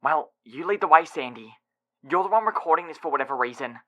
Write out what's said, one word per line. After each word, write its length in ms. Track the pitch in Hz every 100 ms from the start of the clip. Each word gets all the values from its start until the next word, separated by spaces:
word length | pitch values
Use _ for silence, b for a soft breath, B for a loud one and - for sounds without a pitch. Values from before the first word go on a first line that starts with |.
Well, 300 | 139 156 - _
you 220 | _ 120 170
lead 140 | 202
the 80 | 196
way, 160 | 156
Sandy. 500 | 165 - 127 113 110 - _ _ _ _
You're 200 | 139 170
the 60 | 190
one 160 | 220
recording 440 | 214 220 - 160 175
this 100 | 151
for 120 | 165
whatever 260 | 139 135 139
reason. 420 | 123 120 131 117